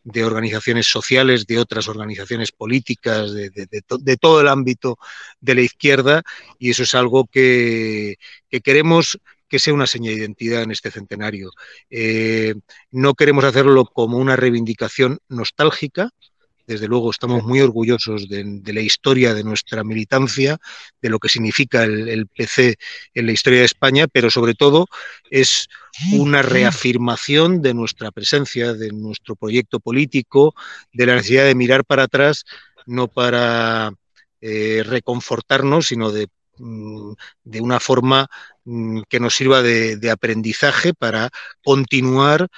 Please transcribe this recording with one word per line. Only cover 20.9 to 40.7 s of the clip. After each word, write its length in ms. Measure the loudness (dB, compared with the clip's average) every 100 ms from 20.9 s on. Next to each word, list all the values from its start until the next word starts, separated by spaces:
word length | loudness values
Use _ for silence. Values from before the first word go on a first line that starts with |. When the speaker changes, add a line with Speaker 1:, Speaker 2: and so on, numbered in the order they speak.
| _
Speaker 1:
de 80 | -4
lo 120 | -4
que 80 | -2
significa 560 | -2 -2 -2 0 0
el, 240 | 0 -2 -4
el 180 | -6 -6
P 180 | -6
C 300 | -4 2 2 2 -8 -18 -12
en 100 | -6 -2
la 40 |
historia 300 | 0 4 4
de 60 | 4
España, 420 | 2 2 2 2
pero 220 | 2 2
sobre 240 | 2 0
todo 340 | 4 4 4 2 -6 -18 -20 -4
es 380 | 0 2 0 -6 -16 -20 -6 0
una 300 | 2 2 2
reafirmación 1200 | 2 2 2 0 -2 0 -2 -4 0 2 4 2
de 100 | 0
nuestra 380 | -2 -6 -8 -12
presencia, 640 | -8 -2 -2 -2 -4 -4
de 160 | -4 -8
nuestro 460 | -10 -12 -12 -14 -10
proyecto 420 | -4 -2 -2 -6
político, 800 | -4 -2 -2 -4 0 4 4 2 -18 -20 _
de 140 | -2 2
la 80 |
necesidad 300 | 2 2 4
de 100 | 4
mirar 300 | 4 4 2
para 180 | 2 0
atrás, 420 | 2 2 2 0 -8 -20 _ _
no 220 | -8 -6 -4
para, 840 | -2 0 0 0 0 -2 -2 -6 -10 _ _ _ _
eh, 420 | -8 -4 -2 -2
reconfortarnos, 1000 | -2 -4 -4 -6 -6 -6 -2 0 2 2 0
sino 240 | -2 -2
de, 160 | -4 -6 _ _ _
mm, 540 | -16 -14 -14 -14 -16 -18 -20 _
de 160 | -14 -6
una 180 | -2 -2
forma, 480 | 0 0 2 0 0 -8 -20 _
mm, 380 | -12 -8 -6 -8 -4
que 120 | -4
nos 160 | -2 0
sirva 260 | 2 4
de, 360 | 4 0 -2 -4
de 80 | -4
aprendizaje 840 | -2 -2 -4 -4 -2 -2